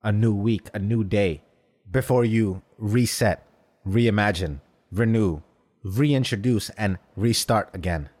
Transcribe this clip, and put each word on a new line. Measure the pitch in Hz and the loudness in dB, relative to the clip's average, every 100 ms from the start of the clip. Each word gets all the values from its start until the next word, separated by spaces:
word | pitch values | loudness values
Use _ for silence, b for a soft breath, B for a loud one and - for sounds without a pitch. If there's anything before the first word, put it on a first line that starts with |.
a | 110 | 0
new | 104 113 | 2 2
week, | 104 107 107 - | 2 0 -2 -4
a | 107 | -6
new | 98 113 | -2 -2
day | 101 104 98 76 _ _ _ _ - | 0 2 0 -2 _ _ _ _ -4
before | 110 - 127 120 | -4 0 2 2
you | 113 107 92 _ - | 2 0 -2 _ -8
reset, | 107 117 117 - 110 82 _ _ _ _ 95 | 0 0 0 0 0 0 _ _ _ _ -2
reimagine, | 104 117 104 104 87 85 69 _ _ _ | 2 2 2 0 0 -4 -8 _ _ _
renew, | 90 117 113 101 78 - _ _ _ | -2 0 2 0 -2 -10 _ _ _
reintroduce, | 98 101 147 139 123 107 117 110 - | -6 0 2 2 0 -2 0 -2 -4
and | - 107 92 _ - | -4 -4 -4 _ -2
restart | 117 110 - 113 - | 0 0 0 0 -2
again. | 92 87 82 73 _ | -6 -4 -4 -6 _